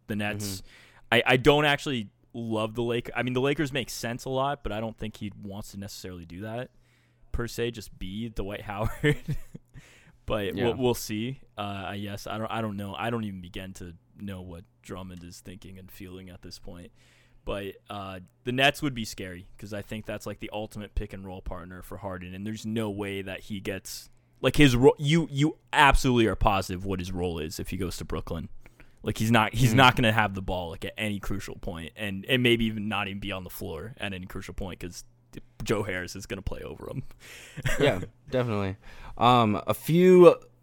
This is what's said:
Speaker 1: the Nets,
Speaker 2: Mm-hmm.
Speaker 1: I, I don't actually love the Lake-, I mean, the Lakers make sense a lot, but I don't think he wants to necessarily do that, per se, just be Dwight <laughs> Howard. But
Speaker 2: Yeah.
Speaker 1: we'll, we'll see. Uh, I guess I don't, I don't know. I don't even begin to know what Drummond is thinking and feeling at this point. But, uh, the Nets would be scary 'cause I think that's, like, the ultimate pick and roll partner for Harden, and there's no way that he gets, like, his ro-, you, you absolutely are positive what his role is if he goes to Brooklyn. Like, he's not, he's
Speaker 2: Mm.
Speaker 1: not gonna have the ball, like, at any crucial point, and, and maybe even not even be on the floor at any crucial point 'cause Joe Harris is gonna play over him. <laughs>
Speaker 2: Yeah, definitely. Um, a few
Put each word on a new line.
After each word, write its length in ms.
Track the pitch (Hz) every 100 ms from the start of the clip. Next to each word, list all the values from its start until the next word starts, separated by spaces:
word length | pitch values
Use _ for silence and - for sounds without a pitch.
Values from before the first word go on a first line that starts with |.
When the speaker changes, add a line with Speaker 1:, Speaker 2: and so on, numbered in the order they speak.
| -
Speaker 1:
the 100 | 104
Nets, 420 | 104 104 101 95
Speaker 2:
Mm-hmm. 100 | - - - - -
Speaker 1:
I, 100 | 117 123
I 120 | 131
don't 280 | 147 147 147
actually 440 | 143 - 127 101 _ _ 120
love 400 | 117 110 110 113
the 80 |
Lake-, 260 | 117 120 120 117
I 80 |
mean, 100 | 123
the 80 | 127
Lakers 320 | 135 147 147
make 160 | 139 113
sense 360 | - 117 117 -
a 40 |
lot, 320 | 131 135 143
but 100 | 110
I 80 | 104
don't 160 | 113 107
think 220 | 110 -
he 140 | 104 107
wants 300 | 104 98 104
to 80 | 98
necessarily 460 | 98 - 98 90 85
do 160 | 85
that, 280 | 110 113 127 _ _ _ _ _ -
per 160 | - 117
se, 240 | - 120
just 260 | 113 - -
be 320 | 95 101 117
Dwight 320 | 107 98 104
<laughs> 80 | -
Howard. 480 | 101 113 - 147 147 - 143 - - - - - - - _ -
But 300 | 113 98 92
Speaker 2:
Yeah. 100 | 117
Speaker 1:
we'll, 100 | 123
we'll 180 | 123
see. 480 | 117 - 107 117 135 - -
Uh, 280 | 101 98 92
I 100 | 101
guess 280 | 101 101 -
I 100 | 107
don't, 140 | 110
I 100 | 110
don't 160 | 110 101
know. 160 | 101 78
I 140 | 110
don't 140 | 117
even 180 | 107 95
begin 320 | 87 98 95 92
to 180 | 90 85 _ -
know 220 | 101 95
what 220 | 92 85 - _
Drummond 400 | - 92 92 87
is 160 | 87 -
thinking 400 | - 90 - 95
and 100 | 92
feeling 380 | - 92 90 92
at 120 | 90
this 160 | 87 87
point. 320 | - 87 90 _ _ _ _ _ -
But, 300 | 104 98 - -
uh, 300 | 104 95 95 92 _
the 80 | -
Nets 300 | 123 139 143
would 100 | 151
be 120 | 120 110
scary 420 | - 92 90 98 -
'cause 160 | 101
I 80 | 107
think 240 | 98 110 107
that's, 220 | 104 -
like, 120 | 104
the 120 | 110
ultimate 400 | 107 107 107 104
pick 200 | - 107
and 120 | 98 95
roll 160 | 92
partner 400 | - 92 87 92
for 160 | - 92
Harden, 380 | 101 92 90 92
and 100 | 104
there's 180 | 110 107
no 260 | 110 107
way 320 | 101 101 98
that 160 | 95 92
he 200 | - 104
gets, 500 | 107 95 - - - - _ _
like, 180 | 131 -
his 180 | 147 120
ro-, 180 | 139 -
you, 280 | 147 165 160
you 260 | 139 151 - _
absolutely 540 | 135 - - 139 123 110
are 80 | 95
positive 500 | 113 98 95 90 101
what 140 | 92
his 120 | 90
role 280 | 92 90 82
is 200 | 78 -
if 100 | -
he 80 | 95
goes 200 | 90 -
to 80 | 82
Brooklyn. 440 | 80 - 85 - - - - - -
Like, 160 | - 104
he's 140 | 110
not, 240 | 117 107 113
he's 160 | 123
Speaker 2:
Mm. 40 | 120
Speaker 1:
not 180 | 127 123
gonna 160 | 117
have 240 | 110 104 98
the 80 |
ball, 260 | 95 92 87
like, 160 | - -
at 80 | -
any 220 | 107 101
crucial 360 | - 101 - -
point, 360 | - 85 82 -
and, 280 | 104 98 95
and 160 | 127
maybe 220 | 120 117 113
even 220 | 110 104
not 200 | 101 98
even 120 | 98
be 120 | 98
on 140 | 95 87
the 40 |
floor 460 | - 98 80 101 -
at 160 | 101
any 140 | 92 92
crucial 260 | 95 95
point 260 | 95 95 85
'cause 240 | 90 - - _ _ - - -
Joe 200 | - 107
Harris 320 | 104 92 87 95
is 100 | 101
gonna 140 | 95
play 180 | - -
over 260 | - - -
him. 140 | 135 - - - -
<laughs> 420 | - - - -
Speaker 2:
Yeah, 220 | 143 98 85 - -
definitely. 460 | 131 123 104 98 95 - - - -
Um, 440 | 117 123 110 104 -
a 80 |
few 640 | 107 - 165 180 180 175 - - _